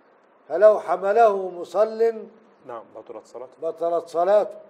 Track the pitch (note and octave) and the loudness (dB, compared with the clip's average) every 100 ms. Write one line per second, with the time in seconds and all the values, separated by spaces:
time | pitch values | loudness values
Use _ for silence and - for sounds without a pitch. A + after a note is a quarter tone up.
0 | _ _ _ _ - D#3 G#3+ G3 D3+ F3+ | _ _ _ _ -8 4 4 4 0 -4
1 | G3 G#3 A#3 G3 F#3 F3 E3 F3+ A3 A3 | 0 4 4 2 -6 -10 -6 -2 -2 0
2 | A3+ A3 G3+ - _ _ C3 A#2 G#2 A2+ | -2 -2 -12 -20 _ _ -18 -16 -16 -20
3 | A2 A2 - D3 C3 _ D#3+ D#3 E3+ E3+ | -18 -20 -18 -18 -18 _ -10 -6 -4 -2
4 | E3 D#3+ F3+ G#3 F#3+ - - | -4 -2 2 2 0 -8 -20